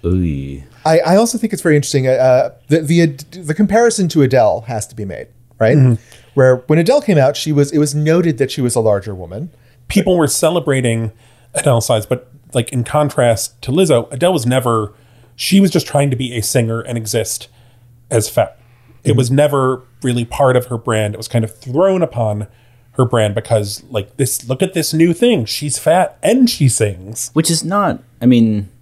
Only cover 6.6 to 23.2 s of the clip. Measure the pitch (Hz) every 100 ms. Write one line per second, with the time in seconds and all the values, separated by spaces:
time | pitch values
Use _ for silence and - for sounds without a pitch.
6.6 | - 156 170 285 277 165 131 147 - 143
7.6 | 143 156 147 147 151 165 170 131 139 -
8.6 | 123 120 110 101 101 95 87 95 160 _
9.6 | _ _ _ 202 190 180 147 - 160 175
10.6 | 151 135 127 113 113 - _ _ _ -
11.6 | 147 120 - 113 107 123 - - _ 127
12.6 | 120 127 113 151 147 - 120 110 - _
13.6 | - 147 185 123 117 127 175 180 117 127
14.6 | 120 113 104 - _ _ _ _ - 196
15.6 | 196 160 - 143 143 123 127 120 104 135
16.6 | 113 113 120 120 110 113 104 - - _
17.6 | _ _ _ _ _ 117 107 - 104 -
18.6 | _ _ _ - - 117 123 135 147 139
19.6 | 131 127 - _ 131 120 117 - 139 127
20.6 | 123 120 - 110 104 104 110 123 110 -
21.6 | - 131 190 190 170 117 110 104 104 _
22.6 | _ _ _ - 123 117